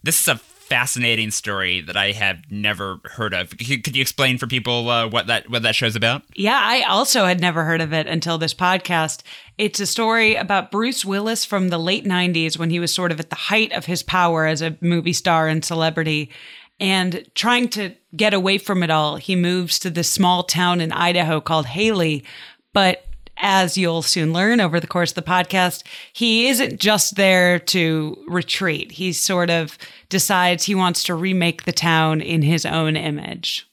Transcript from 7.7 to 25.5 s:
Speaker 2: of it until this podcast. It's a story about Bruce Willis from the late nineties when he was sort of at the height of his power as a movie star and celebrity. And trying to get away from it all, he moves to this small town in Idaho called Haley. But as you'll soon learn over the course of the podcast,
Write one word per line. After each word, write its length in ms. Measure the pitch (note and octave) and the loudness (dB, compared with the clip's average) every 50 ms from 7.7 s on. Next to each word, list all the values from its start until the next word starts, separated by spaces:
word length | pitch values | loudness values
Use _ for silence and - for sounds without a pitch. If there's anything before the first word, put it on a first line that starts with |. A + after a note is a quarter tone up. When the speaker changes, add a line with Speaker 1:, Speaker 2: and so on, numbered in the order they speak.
| E3 E3 | 0 0
Speaker 2:
of 100 | E3 D3+ | 0 0
it 140 | D#3+ D#3+ D3+ | -2 -2 -2
until 320 | - - E3 - E3+ E3 D#3+ | -2 -4 -4 -2 -2 -2 -2
this 160 | D#3+ D#3+ E3 | -2 -4 -2
podcast. 680 | - F#3 F3+ F#3+ F#3 F#3 - F3 E3 D#3+ D3+ - - - - - - - - - - | 0 0 2 2 0 0 0 0 0 0 0 -4 -10 -14 -20 -20 -20 -20 -18 -4 -2
It's 220 | G#3+ G#3 - G3+ | -2 -2 -2 -2
a 60 | G3+ | -4
story 480 | - - - A3+ A3 A3+ A3+ A3 G#3+ A3 | -2 -2 0 0 2 2 4 4 2 2
about 360 | - G#3+ F#3 G3+ F#3+ F#3+ - | 0 0 0 0 0 0 -2
Bruce 340 | - G3+ A3+ B3+ B3+ - - | -2 -2 -2 0 -2 -4 -4
Willis 400 | G3 G3 G3+ G#3 A3 A3+ A3 - | -4 -4 -2 -2 -2 -2 -2 -4
from 240 | - G#3 G3 F#3 F3+ | -2 0 0 0 0
the 100 | E3+ E3 | 0 0
late 280 | E3 F3+ G3 A3+ - | 0 0 -2 0 0
nineties 500 | G3+ F3+ F3+ F3+ F3+ F3 E3 D#3+ D#3+ D#3 D#3+ | 0 0 2 2 2 0 0 0 -2 -2 -2
when 120 | E3 E3 | -2 0
he 100 | E3 F3 | 0 0
was 140 | E3+ D#3 - | 0 -2 -2
sort 180 | - F3+ F3 | -2 -2 -2
of 80 | E3 D3+ | -2 -4
at 80 | D#3+ _ | -6 _
the 80 | - | -8
height 340 | - - - G3+ A3 A3 - | -8 -4 0 0 0 0 0
of 120 | - - - | -4 -8 -4
his 180 | - F3+ E3 | -4 -6 -6
power 440 | - - - F#3 F3 E3+ E3 D#3+ D#3 | -4 -2 0 2 2 4 2 2 2
as 160 | D#3 D#3+ C#3 | 0 0 0
a 140 | D#3+ E3 D#3 - | -2 -4 -4 -2
movie 320 | F3 E3+ F3 E3+ C#3+ E3+ | 0 0 2 2 0 0
star 340 | E3+ - - F#3 E3+ D#3+ D#3+ | -2 0 0 2 2 4 2
and 160 | D#3 D#3 D#3+ | 2 0 -2
celebrity. 680 | D3+ - F3 E3 D#3+ D#3+ D#3 E3 D#3+ D#3+ D#3 D3+ D3+ - - - - - - - - _ _ _ | -2 -2 -2 0 0 0 0 0 -2 -2 -2 -2 -4 -8 -12 -20 -20 -20 -20 -20 -20 _ _ _
And 440 | G3 F#3+ F#3+ F#3+ F#3 F#3 F3 - - _ _ | -2 0 2 2 0 0 -2 -4 -8 _ _
trying 340 | - - A3+ A#3+ A#3+ B3 A#3+ | -2 0 2 2 2 2 0
to 240 | A#3+ G#3 G3+ F3+ - _ _ _ - | -2 -6 -6 -8 -8 _ _ _ -4
get 180 | D#3 A3 G#3+ G3+ | 0 2 2 2
away 240 | G3 F#3 F#3+ G3 F#3+ | 2 2 2 2 0
from 240 | - - G3+ F#3 | 0 0 0 0
it 80 | F3 D#3+ | 2 2
all, 260 | D#3+ D#3 D3+ D3+ D3+ | 2 2 2 0 -2
he 200 | E3+ - - F#3+ | -6 -4 -2 0
moves 420 | F3+ F3 F3 F3+ F3+ F3+ E3 - - | 2 2 2 0 0 -2 -2 -2 -2
to 100 | - F#3 | -2 -4
this 200 | D#3 E3+ E3 - | -4 -2 -2 -2
small 320 | - - F#3 F3+ F3+ F3+ | 0 2 4 4 4 2
town 380 | F3+ - - F3+ F3+ F3+ F3+ F3 | 0 -2 0 0 2 2 2 0
in 120 | E3 E3 | -2 -2
Idaho 480 | - - F3 F3 F3+ F3 E3+ D#3 D#3+ D#3 | -2 0 0 2 2 2 2 2 0 -2
called 260 | C#3+ - E3 D#3+ C#3+ | 0 0 0 0 0
Haley. 580 | A#2+ B2 F3 G#3+ A3+ A3 F#3+ E3+ D#3+ D3+ C#3+ - - - - - - - _ _ _ | -2 -2 0 0 0 2 2 0 0 0 -4 -6 -12 -20 -20 -20 -20 -20 _ _ _
But 320 | - G#3 G3 F#3 F3+ - - - - - - - - | 0 4 4 4 2 0 -6 -12 -12 -12 -14 -18 -8
as 400 | - - G3+ G3 F#3+ F#3 F3 - | -2 0 2 4 4 4 2 0
you'll 260 | F#3+ F#3 E3+ E3 E3 | 0 0 0 0 0
soon 300 | D3+ - - F3+ D#3+ D#3 | 0 0 0 0 0 0
learn 280 | E3 F3 F#3+ G#3+ A#3+ A#3+ | 2 2 2 4 4 4
over 200 | G3 E3 D#3+ E3+ | 2 2 0 -2
the 60 | D#3+ | -2
course 240 | - - F3+ F3 D#3+ | 0 0 0 0 0
of 60 | - | -2
the 60 | F#3 | -6
podcast, 600 | D#3+ E3 F3+ F3+ F3 F3+ | -2 0 0 0 0 0